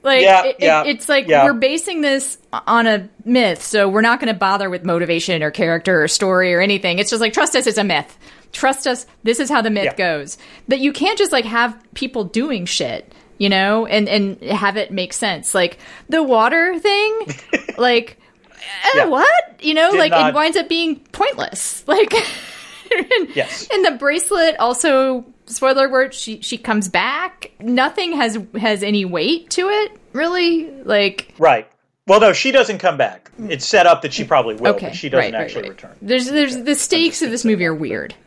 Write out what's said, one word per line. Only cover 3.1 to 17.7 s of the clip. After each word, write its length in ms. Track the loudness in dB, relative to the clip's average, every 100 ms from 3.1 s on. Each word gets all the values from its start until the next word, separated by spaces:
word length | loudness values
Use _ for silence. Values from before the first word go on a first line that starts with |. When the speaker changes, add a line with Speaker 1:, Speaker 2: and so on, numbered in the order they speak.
| _
Speaker 1:
myth, 380 | 0 2 2 -2
so 240 | -2 0 2
we're 140 | 2
not 180 | 2 2
gonna 140 | -2
bother 340 | -2 0 0 -2
with 160 | -4
motivation 580 | -2 -2 0 -2 -2 -2
or 80 | -2
character 520 | -2 0 0 2 2
or 40 | 2
story 440 | 0 2 2 2
or 60 | 2
anything. 380 | 2 0 0 -2
It's 100 | -2
just 140 | 0
like, 100 | 0
"Trust 240 | 0 0 2
us, 100 | 0
it's 120 | 0
a 60 |
myth. 340 | 0 -2 -4 -20 -20 -20 _
Trust 340 | -2 -2 0 -4
us, 200 | -4 -8 _
this 180 | -2 -2
is 80 | 0
how 140 | 0
the 80 | 0
myth 140 | -2
Speaker 2:
Yeah. 100 | -2
Speaker 1:
goes." 420 | -2 -2 -2 -8 -16 -20 -18 -4
But 120 | 0
you 120 | 0
can't 240 | 0 -2 0
just, 160 | 0
like, 140 | 0 0
have 280 | 0 -2 -4 _
people 300 | -10 -6 -6
doing 420 | -4 -4 -2 -4 -4
shit, 480 | -4 -4 -8 -12 -20 _ -2
you 100 | 0
know, 380 | 2 2 0 0
and, 200 | 0 2
and 360 | 0 -2 -6
have 340 | -6 -2 -2 -2
it 140 | -6
make 220 | -6 -6
sense. 400 | -4 -4 -4 -2
Like, 240 | 0 0 -4 -20 -20 -2
the 120 | -2
water 560 | 2 4 4 2 0 0
thing, 420 | 0 2 0 -2 -8 -12 -6
Speaker 2:
<laughs> 280 | -6 -6